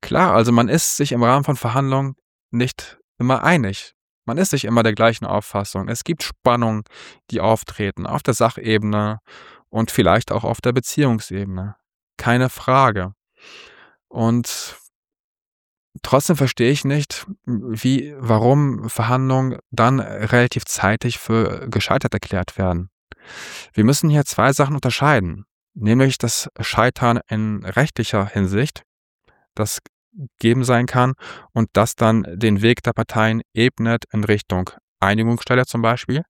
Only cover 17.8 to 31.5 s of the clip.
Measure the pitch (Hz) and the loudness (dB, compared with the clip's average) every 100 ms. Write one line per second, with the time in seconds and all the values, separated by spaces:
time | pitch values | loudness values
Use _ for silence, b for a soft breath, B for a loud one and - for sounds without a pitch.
17.8 | 127 135 143 143 120 110 120 143 143 120 | 0 0 -2 -8 0 4 6 4 2 -2
18.8 | 110 - 110 127 131 131 131 123 _ 120 | -6 -4 0 0 2 0 0 -4 _ 0
19.8 | 117 131 101 101 107 123 123 - - - | 2 2 -2 -6 0 2 2 -2 -6 -2
20.8 | 95 107 123 - - 113 113 - - 117 | 0 0 -2 -6 -2 0 0 -4 -4 -4
21.8 | - 131 - - - 95 92 - 95 85 | 0 0 0 -4 -4 -6 -6 -2 -2 -2
22.8 | 92 _ _ B B B B B B - | -6 _ _ B B B B B B 2
23.8 | 107 139 160 147 139 - 120 139 139 143 | 4 4 2 2 0 2 2 2 0 0
24.8 | 127 - 139 139 90 87 - _ _ - | -2 0 2 2 0 -6 -14 _ _ -4
25.8 | 107 120 135 - 120 - - - - - | 2 4 4 2 -2 -4 -8 -8 -4 2
26.8 | 120 - 120 117 - 110 107 104 95 107 | 2 2 0 0 -2 -4 -2 -4 -4 -2
27.8 | 151 - 110 107 98 - 95 101 143 - | -2 -2 -2 0 -2 0 0 0 -2 -6
28.8 | _ _ _ _ _ _ _ - 107 - | _ _ _ _ _ _ _ -6 -6 -6
29.8 | - _ _ 214 139 _ 117 127 127 120 | -12 _ _ -18 -18 _ 2 2 2 2
30.8 | 123 127 127 131 B B B | 2 2 0 0 B B B